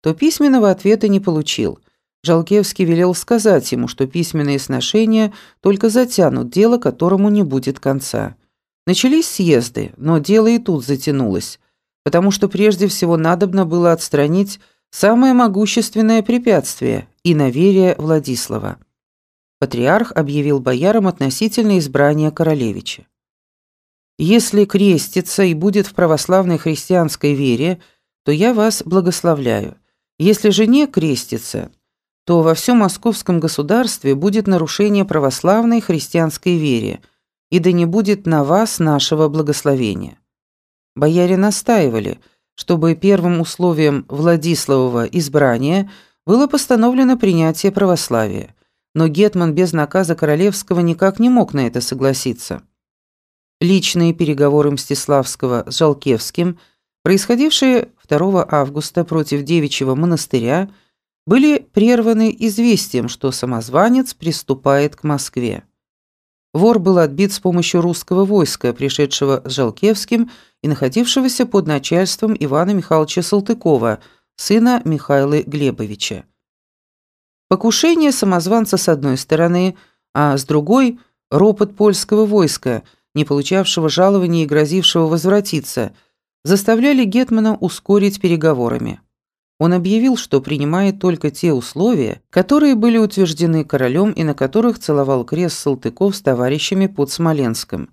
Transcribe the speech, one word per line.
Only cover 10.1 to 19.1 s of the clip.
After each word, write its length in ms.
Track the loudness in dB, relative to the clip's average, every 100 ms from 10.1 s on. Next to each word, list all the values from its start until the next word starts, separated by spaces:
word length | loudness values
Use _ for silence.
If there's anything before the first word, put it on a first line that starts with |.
| 0
дело 300 | 2 4 4
и 120 | 2
тут 260 | 0 -4 -2
затянулось, 720 | -4 -2 -2 0 -2 -6 -14 _ _ _ _
потому 260 | -2 2 2
что 200 | 0 -2
прежде 380 | 2 2 2 0
всего 280 | 0 0 0
надобно 500 | 0 0 0 0 0
было 280 | 2 2
отстранить 640 | 2 0 0 2 0 -2 -6 _ _ _
самое 420 | -2 2 4 4
могущественное 880 | 4 2 2 0 0 -2 0 2 2
препятствие, 840 | 0 0 2 0 0 -6 -4 -4 -6 _
иноверие 720 | 0 2 0 2 2 4 2 0
Владислава. 800 | 0 -2 -2 -6 -6 -8 -8 -12 _ _ _